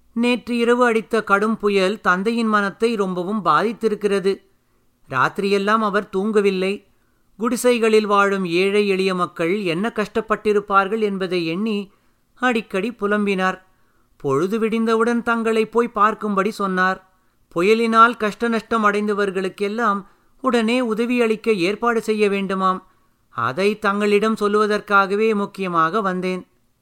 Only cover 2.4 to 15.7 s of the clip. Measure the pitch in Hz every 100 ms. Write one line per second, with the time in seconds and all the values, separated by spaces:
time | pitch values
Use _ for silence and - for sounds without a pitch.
2.4 | 220 214 202 160 233 226 190 180 175 214
3.4 | 170 151 208 214 220 208 208 196 185 196
4.4 | - _ _ _ _ _ _ 131 147 175
5.4 | 196 202 196 220 214 190 202 190 208 208
6.4 | 202 190 190 202 - _ _ _ _ -
7.4 | 233 240 247 240 220 214 208 202 202 196
8.4 | 185 170 196 202 208 190 190 185 175 -
9.4 | 170 208 185 160 226 233 202 233 214 214
10.4 | 214 208 202 196 190 220 214 196 185 180
11.4 | 165 175 220 202 196 _ _ _ _ _
12.4 | 254 233 - 190 220 - 202 208 202 190
13.4 | 185 180 _ _ _ _ _ _ 143 135
14.4 | 185 220 220 226 226 226 226 240 233 233
15.4 | 226 226 220